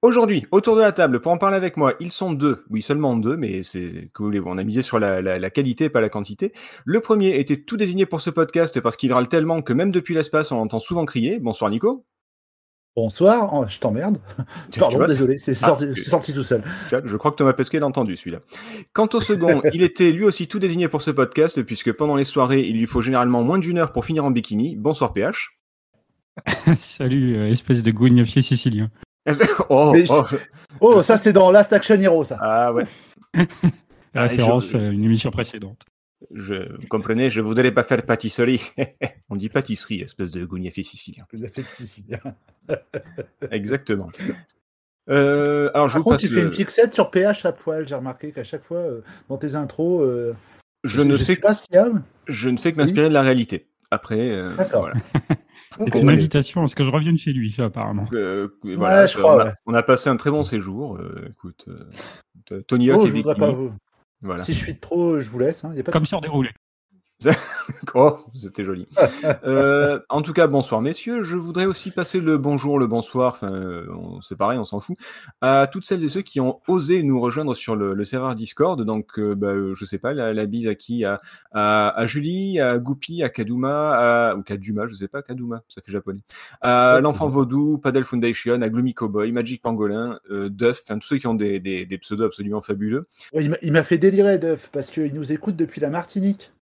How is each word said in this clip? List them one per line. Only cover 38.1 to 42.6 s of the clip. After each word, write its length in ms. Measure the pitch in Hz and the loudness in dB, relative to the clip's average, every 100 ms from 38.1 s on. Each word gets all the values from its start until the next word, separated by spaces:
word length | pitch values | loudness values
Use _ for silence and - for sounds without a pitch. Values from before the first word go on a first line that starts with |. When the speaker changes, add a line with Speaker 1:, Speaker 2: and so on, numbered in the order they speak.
| 113 110 - 120 127 - - 135 _ | -2 -2 -2 0 0 -4 -8 -8 _
Speaker 1:
<laughs> 320 | 127 - _ | -12 -12 _
On 60 | 101 | -10
dit 140 | 104 | -4
pâtisserie, 500 | 139 131 107 - 104 | -4 -4 -6 -6 -8
espèce 320 | 90 - 92 | -10 -8 -8
de 140 | 87 87 | -8 -10
gougnafier 380 | 90 90 92 | -10 -10 -10
sicilien. 420 | 95 - - - 92 | -12 -12 -18 -20 -20
Speaker 2:
Gougnafier 300 | 113 117 117 131 | -16 -14 -12 -14
sicilien. 520 | - 117 - 98 110 - - _ _ | -14 -16 -18 -14 -14 -14 -18 _ _